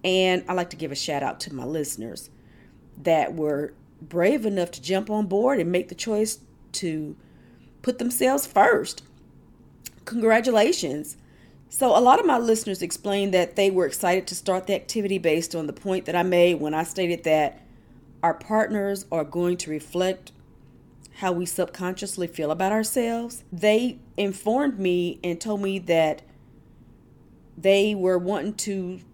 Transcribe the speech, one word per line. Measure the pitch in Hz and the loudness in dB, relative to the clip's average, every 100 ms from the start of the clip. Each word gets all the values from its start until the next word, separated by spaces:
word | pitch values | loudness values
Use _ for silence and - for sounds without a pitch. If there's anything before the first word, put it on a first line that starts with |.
And | 190 185 185 185 - | 2 2 2 0 -2
I'd | |
like | 180 175 | -4 -4
to | - | -8
give | 156 | -8
a | 139 | -6
shout | - 143 | -4 -4
out | 135 - | -4 -6
to | - 135 | -10 -10
my | 123 | -6
listeners | 160 139 - 113 80 - - - - - - - - | -4 -6 -8 -10 -12 -16 -20 -20 -20 -20 -20 -20 -6
that | 147 160 - | 2 2 2
were | 165 151 143 147 - - - | -2 -2 -2 -4 -10 -20 -20
brave | 160 170 180 285 214 | -6 2 2 2 0
enough | 196 170 | -2 -4
to | - | -6
jump | 156 190 214 | -2 -2 0
on | 214 202 | -2 0
board | 196 247 277 | 2 2 2
and | 170 | 2
make | 180 175 | 0 -2
the | 180 | -8
choice | 226 214 214 - - _ - | -4 0 -2 -4 -14 _ -14
to | - 175 156 151 156 - - - - - - | -8 -6 -6 -8 -12 -20 -20 -20 -20 -20 -8
put | - 247 | -6 -4
themselves | 240 - 254 277 - | -4 0 0 0 0
first. | 202 262 427 - - - - - - - - - - - - - | 4 6 4 0 -12 -18 -20 -20 -20 -20 -20 -20 -20 -20 -20 -8
Congratulations. | 233 220 226 247 226 233 359 151 147 151 - - _ - - - | 0 4 4 6 4 4 2 -2 -6 -8 -14 -20 _ -20 -20 -12
So | - 254 - | 0 4 6
a | |
lot | 247 453 | 8 6
of | 381 | 6
my | 247 | 2
listeners | 233 220 220 185 | 2 0 0 -6
explained | 170 - 208 202 196 185 | -6 -6 -4 -2 2 2
that | 175 - | 2 2
they | 196 | 2
were | 185 156 | 2 0
excited | - 185 185 185 | 0 0 0 -2
to | |
start | 180 - 185 185 | -6 -2 -2 -2
the | |
activity | 170 - 226 202 190 | -4 -4 -4 -2 0
based | 165 160 165 | 2 0 -2
on | 165 151 | -6 -6
the | |
point | - 202 190 - | -8 -4 -4 -2
that | 175 | 0
I | |
made | 180 175 175 165 | 2 6 6 4
when | 151 | -2
I | 156 | -2
stated | 170 - 175 165 165 | -4 -2 -2 -2 2
that | 156 147 - - - _ - - - | 4 2 -4 -20 -20 _ -20 -20 -2
our | 165 | -2
partners | 165 - 220 220 208 196 196 - | -2 -2 0 0 -2 -2 -4 -4
are | 165 | -4
going | 147 170 175 175 | -4 -2 -2 -2
to | 156 | -4
reflect | 151 151 175 185 185 - - - - - - - - - - | -8 -6 -2 -2 -2 -12 -20 -20 -20 -20 -20 -20 -20 -20 -6
how | 190 | -2
we | 175 180 | -2 -4
subconsciously | - 170 - 180 185 196 - 175 | -4 -4 -4 -6 -6 -8 -6 -6
feel | - 151 | -4 -2
about | 160 190 | 0 0
ourselves. | 214 214 262 233 233 233 - - | 0 0 -2 -2 -4 -6 -12 -14
They | 175 214 220 247 247 - - | 0 4 4 2 -4 -12 -4
informed | 202 190 214 247 285 208 | -4 -2 0 0 0 0
me | 185 180 175 - | 0 0 -2 -4
and | 180 170 | -6 -6
told | 220 202 | -4 -4
me | 196 196 | -2 -4
that | 175 165 156 151 - - - - - - - - - - - - - - | 2 2 2 -2 -10 -20 -20 -20 -20 -20 -20 -20 -20 -20 -20 -20 -20 -2
they | 180 196 208 | 4 4 4
were | 202 185 180 | 2 2 0
wanting | 180 202 180 208 | 0 -4 -4 -6
to | 214 196 180 185 - | -6 -6 -6 -10 -16